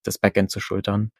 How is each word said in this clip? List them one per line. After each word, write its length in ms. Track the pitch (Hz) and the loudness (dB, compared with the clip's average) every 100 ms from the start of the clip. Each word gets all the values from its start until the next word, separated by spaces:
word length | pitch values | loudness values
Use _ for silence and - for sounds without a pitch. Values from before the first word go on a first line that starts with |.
das 140 | - - | -8 0
Backend 320 | 101 - 98 | 2 4 0
zu 100 | - | -2
schultern. 500 | - 98 - 104 110 _ | -4 -4 0 0 -2 _